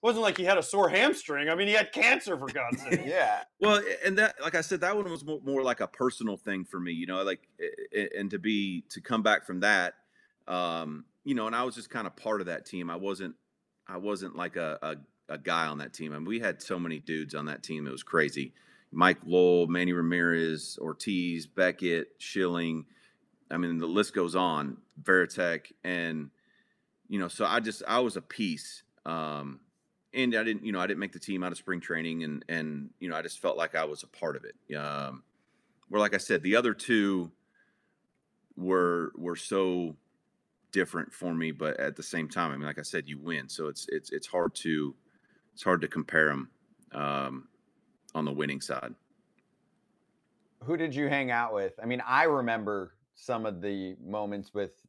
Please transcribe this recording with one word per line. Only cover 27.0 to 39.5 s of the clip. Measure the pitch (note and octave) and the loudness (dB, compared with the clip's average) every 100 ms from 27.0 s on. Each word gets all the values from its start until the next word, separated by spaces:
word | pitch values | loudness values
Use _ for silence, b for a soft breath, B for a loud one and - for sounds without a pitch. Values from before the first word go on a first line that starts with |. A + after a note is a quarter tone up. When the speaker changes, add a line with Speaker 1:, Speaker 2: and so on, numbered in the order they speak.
| - | -6
Speaker 3:
you | G2+ | -4
know, | F2 | -4
so | - G#2 | -2 2
I | A2+ | 2
just, | A2 G#2+ - | 0 -4 0
I | A#2 | 2
was | B2 F#2 | 2 -2
a | |
piece. | - - G2+ D2+ - - _ _ - | -8 -4 -2 -2 -8 -16 _ _ -6
Um, | E2 D2+ D2 C#2 C2+ _ _ _ _ _ | -4 -4 -6 -8 -12 _ _ _ _ _
and | B2+ B2+ A2+ | 0 2 2
I | |
didn't, | A2+ G#2+ A2 | 2 0 -2
you | |
know, | F#2+ | -2
I | F#2+ | 0
didn't | F2+ | 0
make | G2 | -4
the | F2 | -6
team | - F#2+ | -6 -2
out | F2+ | -2
of | E2+ | -6
spring | - F2 | -6 -6
training, | - E2 E2 E2 | -2 -2 -2 -4
and, | D#2 D2 - | -4 -6 -4
and, | E2 D#2 D2 C#2+ - | -4 -4 -6 -10 -10
you | F2+ | -6
know, | D#2+ | -6
I | |
just | E2 - | -6 -4
felt | F2 D#2 | -2 0
like | E2 | 0
I | D#2+ D#2 | 0 -2
was | D2+ | -4
a | - | -14
part | - E2 C#2+ | -6 -6 -4
of | |
it. | - - - D2 | -10 -18 -10 -6
Um, | D2 C#2+ C#2 C2 _ _ _ _ _ _ - | -4 -6 -6 -10 _ _ _ _ _ _ -4
where, | G#2 | 2
like | G#2 | 2
I | G2 | 2
said, | - F#2 | 2 0
the | E2+ A2+ | 4 4
other | A#2+ | 2
two | G#2+ - A2 G2+ F#2+ E2+ - _ _ _ _ _ _ _ _ _ _ _ - | 0 2 4 4 2 -2 -10 _ _ _ _ _ _ _ _ _ _ _ -6
were, | F2+ F#2 F2+ E2+ D#2 - | 2 4 4 2 -2 -6
were | F2 E2+ | -8 -6
so | - | -2